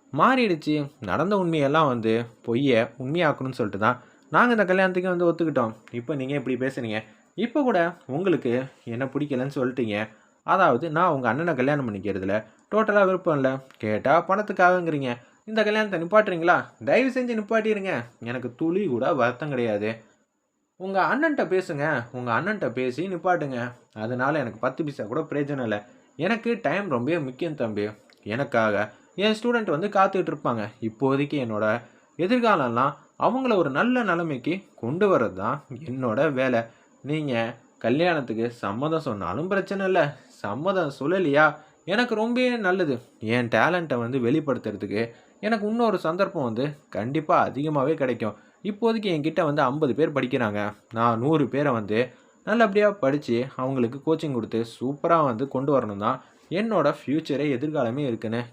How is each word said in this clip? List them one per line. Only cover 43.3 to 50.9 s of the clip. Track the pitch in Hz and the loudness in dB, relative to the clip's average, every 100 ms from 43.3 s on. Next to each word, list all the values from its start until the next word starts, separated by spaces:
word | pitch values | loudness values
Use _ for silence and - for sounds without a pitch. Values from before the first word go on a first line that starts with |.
| 123 117 | 0 2
டேலண்ட்டை | 110 139 180 160 123 | 4 4 2 -2 -2
வந்து | 117 135 | -2 0
வெளிப்படுத்துறதுக்கு | 117 156 147 117 113 101 101 101 117 - _ _ | 0 0 0 -2 -4 -6 -4 -2 -4 -8 _ _
எனக்கு | 208 226 208 | -4 -2 -2
இன்னொரு | 233 233 185 | 0 0 0
சந்தர்ப்பம் | 160 175 185 170 | -2 -2 -2 -2
வந்து | 123 110 147 147 _ | -2 -2 -4 -6 _
கண்டிப்பா | 92 113 151 151 165 98 | -6 -4 -2 2 2 2
அதிகமாவே | 123 151 151 135 | 0 -2 0 0
கிடைக்கும். | 156 131 113 110 - _ _ | 0 -2 -2 -4 -6 _ _
இப்போதைக்கு | 196 202 226 226 202 | -10 -2 -2 0 0
என்கிட்ட | 160 151 - | 0 0 0
வந்து | 147 147 | 0 2
ஐம்பது | 131 147 151 | 2 2 0
பேர் | 117 160 | 2 0
படிக்கிறாங்க. | 143 123 135 113 104 104 104 _ | 0 -2 0 0 -2 -4 -8 _